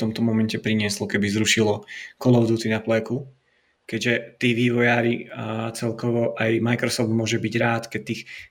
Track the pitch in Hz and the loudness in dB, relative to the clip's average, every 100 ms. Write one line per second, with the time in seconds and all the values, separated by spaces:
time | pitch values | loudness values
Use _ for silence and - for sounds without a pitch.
0 | 110 110 117 110 110 110 110 107 104 - | -4 0 2 2 2 0 0 0 0 -2
1 | 104 104 101 104 104 - 107 104 - - | -2 0 0 2 2 4 2 0 -4 -14
2 | - - 127 123 113 113 110 110 113 110 | -16 0 4 6 4 2 0 -2 2 0
3 | 110 123 - - _ _ _ _ - 113 | 0 -6 -6 -16 _ _ _ _ -8 -4
4 | 120 117 - - 123 113 123 120 120 117 | 0 -2 -4 -2 0 2 2 2 4 4
5 | 120 117 117 - 113 110 113 113 117 110 | 2 -2 -6 -10 -8 -6 -6 -4 -4 -2
6 | 120 117 117 - 113 117 113 120 120 - | -2 0 0 0 0 2 2 0 0 0
7 | 113 113 110 113 113 113 117 117 - 110 | 0 0 0 -2 -2 0 0 0 -4 -8
8 | - 110 - - - | -6 -8 -10 -20 -16